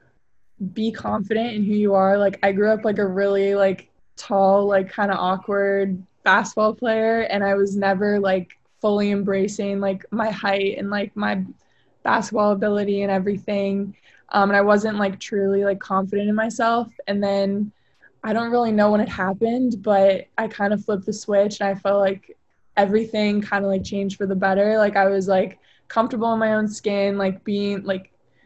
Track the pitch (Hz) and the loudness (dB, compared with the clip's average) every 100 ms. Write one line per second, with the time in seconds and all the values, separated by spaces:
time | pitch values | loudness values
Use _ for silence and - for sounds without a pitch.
0 | _ _ _ _ _ - 180 226 220 - | _ _ _ _ _ -12 -10 -4 -4 -4
1 | 214 214 202 220 240 214 202 208 202 196 | -4 -4 -2 -2 -2 -2 0 0 2 4
2 | 190 202 196 196 202 196 214 214 214 208 | 4 4 2 2 0 2 2 2 0 0
3 | 196 185 202 196 196 202 196 185 - _ | -2 0 0 2 2 2 2 0 -10 _
4 | _ - - 196 196 202 202 196 190 - | _ -16 -2 2 4 4 4 0 0 -2
5 | 202 175 180 190 214 202 196 196 196 185 | -2 0 -2 -2 -2 0 0 0 0 -4
6 | - _ 196 202 208 220 214 220 247 220 | -8 _ 2 2 2 0 0 0 -2 0
7 | 226 226 220 202 196 202 202 202 196 190 | 2 0 -2 -2 0 2 0 0 0 0
8 | 208 208 196 190 180 _ _ _ 214 208 | 0 0 2 0 -4 _ _ _ 0 0
9 | 202 202 202 196 202 214 202 196 196 190 | 0 0 0 0 -2 -4 -4 -2 -2 -4
10 | - 214 220 190 202 196 196 - 202 208 | -6 -4 -4 -2 -2 0 -2 -4 -6 -6
11 | 202 208 208 - 190 - _ _ _ _ | -6 -4 -4 -4 -6 -12 _ _ _ _
12 | 208 226 - 214 208 196 208 208 202 202 | -2 0 0 0 2 2 0 0 -2 -2
13 | 196 196 196 196 - 202 196 196 202 - | 0 -2 -2 -4 -4 -2 -2 -2 -6 -12
14 | _ _ - 202 202 202 208 208 220 208 | _ _ -4 0 2 4 4 4 2 -2
15 | 196 196 - 202 196 196 202 190 - 190 | -2 -4 -6 -2 0 0 0 -2 -2 -2
16 | 190 202 208 214 226 226 226 233 233 - | -2 -2 0 -2 -2 -2 0 0 -2 -8
17 | - 202 202 196 196 202 208 - _ _ | -6 -2 0 0 0 -2 -4 -8 _ _
18 | _ _ 220 220 233 240 226 208 208 214 | _ _ -4 -2 0 0 2 4 4 4
19 | - - 185 196 226 247 247 202 214 196 | 0 -2 -4 -2 -2 0 0 0 2 4
20 | 196 185 - - 220 - 202 208 214 202 | 4 4 -2 -6 -4 -2 -2 -2 -2 -4
21 | 208 208 - 202 208 - 196 196 196 202 | -4 -8 0 2 2 0 -4 -2 0 2
22 | 196 196 - - _ _ _ 208 196 214 | 2 -2 -10 -20 _ _ _ 0 2 2
23 | 220 214 208 208 208 202 196 190 190 196 | 0 0 0 0 -2 -2 0 -2 -4 -4
24 | 196 196 196 190 196 190 208 220 208 202 | -4 -4 -4 0 2 2 2 4 2 2
25 | 196 196 190 190 185 - _ _ - 226 | 2 2 2 2 0 -6 _ _ -6 -2
26 | 247 233 226 220 220 214 214 208 208 202 | -2 -2 -2 0 0 0 -2 -4 -4 0
27 | 202 202 190 190 - 202 101 101 196 190 | 0 0 -2 -4 -4 -4 -2 -4 -4 -6
28 | - _ _ _ | -8 _ _ _